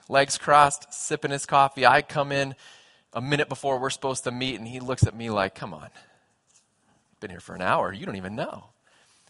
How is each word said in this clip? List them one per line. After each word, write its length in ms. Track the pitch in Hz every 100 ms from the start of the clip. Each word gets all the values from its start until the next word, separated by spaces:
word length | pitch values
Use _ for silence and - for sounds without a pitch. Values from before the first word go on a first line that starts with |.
| -
legs 300 | 135 139 -
crossed, 560 | - 147 143 - -
sipping 380 | - - 151 147
his 140 | 139 -
coffee. 400 | 143 135 - 123
I 160 | 143
come 300 | - 151 139
in 240 | 139 135 127 - - _ _ _
a 80 | -
minute 300 | 131 147 147
before 300 | 135 139 127
we're 100 | 131
supposed 340 | - 135 127 127
to 60 |
meet, 240 | 123 131 107
and 80 | 113
he 120 | 127
looks 260 | 127 127 -
at 100 | 113
me 140 | 117
like, 260 | 104 95 -
"Come 180 | 120
on, 160 | 76 73 - _ _ _ _ _ _ _ _ _ _ _ -
been 120 | 104
here 100 | 87
for 140 | - 90
an 60 |
hour. 300 | 92 151 92
You 140 | 98 170
don't 100 | 98
even 200 | 92 113
know." 320 | 196 - - _ _ _ _ _